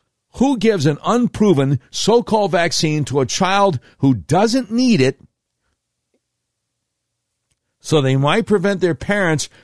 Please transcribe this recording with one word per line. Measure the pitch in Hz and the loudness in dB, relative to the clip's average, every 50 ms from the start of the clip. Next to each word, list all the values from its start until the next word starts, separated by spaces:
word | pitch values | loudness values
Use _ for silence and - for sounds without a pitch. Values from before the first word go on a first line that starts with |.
| _ _ _ _ _ _ - | _ _ _ _ _ _ -4
who | - 226 277 285 | 0 0 0 0
gives | 226 180 220 214 185 131 | 2 0 0 0 2 0
an | 160 147 143 - | 0 -2 -2 -2
unproven | 165 214 247 247 - - - 214 208 175 135 139 135 143 127 - _ | -2 0 0 0 -2 0 0 2 2 4 2 2 0 -2 -2 -4 _
so-called | - - - 190 220 240 - - 214 220 208 190 151 | -10 -6 -2 0 2 2 0 0 -2 -2 0 0 0
vaccine | 180 170 170 - - 165 156 151 151 143 | 0 0 -2 -2 -2 -2 -2 -2 -2 -4
to | - 123 143 | -4 -2 -2
a | 135 | -2
child | 117 - - 190 180 190 202 202 196 165 123 - _ _ _ | -2 -2 -2 -2 0 2 2 2 0 0 -2 -8 _ _ _
who | - 139 131 | 0 0 0
doesn't | 101 82 - 156 180 214 226 214 269 247 202 | 0 -2 -2 0 2 2 2 0 -2 -4 -4
need | 220 233 254 254 226 151 | -2 0 2 2 2 2
it | 127 131 - - - _ _ _ _ _ _ _ _ _ _ _ _ _ _ _ _ _ _ 262 _ _ _ _ _ _ _ _ _ _ _ _ _ _ _ _ _ _ _ _ _ _ _ _ _ _ _ _ _ _ _ _ | 2 0 0 -4 -10 _ _ _ _ _ _ _ _ _ _ _ _ _ _ _ _ _ _ _ _ _ _ _ _ _ _ _ _ _ _ _ _ _ _ _ _ _ _ _ _ _ _ _ _ _ _ _ _ _ _ _
so | - - 160 156 | -6 -2 0 0
they | 135 131 131 | 2 2 0
might | 135 139 143 165 220 214 | 0 0 0 0 0 0
prevent | - 214 202 170 202 202 175 | 0 0 0 0 -2 -2 -2
their | 185 175 160 | -2 -2 -2
parents | - - - 202 208 196 170 160 143 - - _ _ | -4 -4 -4 -2 -2 0 0 -2 -2 -4 -8 _ _